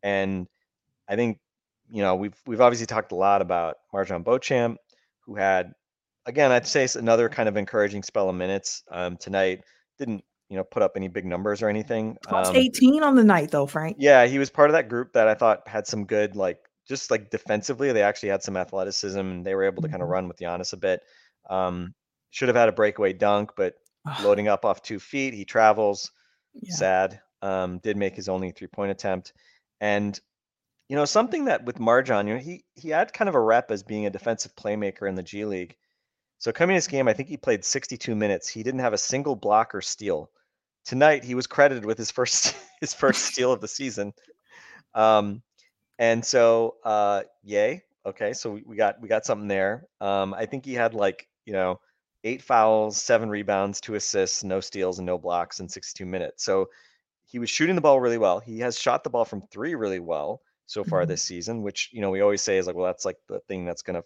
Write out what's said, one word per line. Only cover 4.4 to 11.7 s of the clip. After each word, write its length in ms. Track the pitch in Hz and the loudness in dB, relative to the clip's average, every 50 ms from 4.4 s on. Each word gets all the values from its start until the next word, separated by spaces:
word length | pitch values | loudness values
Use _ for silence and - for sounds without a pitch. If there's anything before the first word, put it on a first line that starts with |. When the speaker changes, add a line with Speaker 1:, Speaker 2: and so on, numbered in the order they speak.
| - - 143 123 120 117 117 - _ _ _ _ _ _ _ _ | 0 0 0 0 0 0 -2 -6 _ _ _ _ _ _ _ _
Speaker 1:
who 140 | _ - 107 | _ -16 -6
had, 380 | 101 98 98 95 92 90 85 - _ _ _ _ _ _ _ _ _ _ | -2 2 2 2 2 0 -4 -10 _ _ _ _ _ _ _ _ _ _
again, 260 | 123 120 147 147 135 | -6 0 2 4 6
I'd 160 | 127 120 113 - | 6 4 2 2
say 160 | - 147 135 | 0 2 2
it's 120 | 120 - | 2 0
another 340 | - 117 113 117 117 120 113 | -2 2 4 4 4 4 2
kind 200 | - - 117 107 | 0 0 -2 0
of 80 | 98 104 | 0 -2
encouraging 460 | 98 - - 110 104 104 101 101 95 | -4 -2 0 0 0 0 -2 -6 -12
spell 260 | - _ 110 98 95 | -6 _ -2 0 0
of 60 | 92 | 0
minutes, 480 | 90 90 90 98 98 - - - - _ _ | -2 -2 -2 -2 -4 -4 -6 -10 -10 _ _
um, 260 | 85 87 90 90 90 85 | -8 -6 -6 -6 -8 -10
tonight. 460 | - - 98 95 95 95 92 90 - _ _ _ _ _ _ _ | -12 -4 0 0 2 2 0 -4 -10 _ _ _ _ _ _ _
Didn't, 260 | 139 120 110 98 - _ _ _ _ _ | -8 -8 -8 -8 -10 _ _ _ _ _
you 80 | 101 95 | -8 -8
know, 60 | 92 | -8
put 200 | - - 120 104 | -6 0 0 0
up 100 | 92 - | 2 0
any 120 | 98 95 95 | -2 -8 -6
big 180 | 87 101 90 | -8 -8 -6
numbers 360 | 92 87 87 95 107 104 101 | -4 -6 -4 -2 -2 -4 -2
or 80 | 113 | -2
anything. 480 | 107 | -2